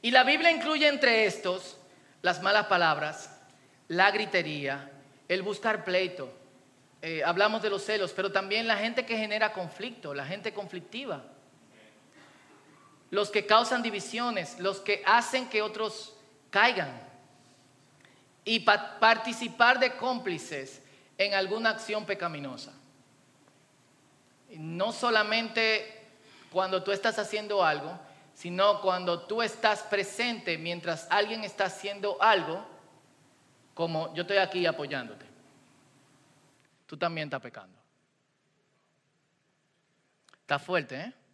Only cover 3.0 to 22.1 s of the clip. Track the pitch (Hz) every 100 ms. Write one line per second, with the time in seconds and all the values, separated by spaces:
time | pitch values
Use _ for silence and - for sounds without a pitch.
3 | 151 151 - - - - _ _ _ 170
4 | 196 208 214 185 156 151 139 139 - -
5 | - _ _ 185 190 202 233 208 - 185
6 | 185 - 131 - - _ _ _ _ _
7 | 160 160 147 175 214 220 214 196 202 214
8 | 180 - 190 196 196 208 226 208 220 233
9 | 233 226 214 214 214 214 170 - 233 233
10 | 151 139 135 196 220 202 196 180 - 240
11 | 269 147 - - _ _ _ - - _
12 | _ - - - _ - _ - - _
13 | _ 196 202 214 202 214 240 247 233 202
14 | - 220 240 208 160 - 185 196 - 202
15 | - 233 233 262 247 214 214 214 214 -
16 | - - - _ _ 196 233 214 143 127
17 | - - - _ _ _ _ _ _ _
18 | _ _ _ _ - 226 220 208 - -
19 | 220 226 240 233 240 - 240 254 254 -
20 | 247 240 240 165 - 147 135 - - -
21 | _ - 202 196 190 214 226 220 - 214
22 | 202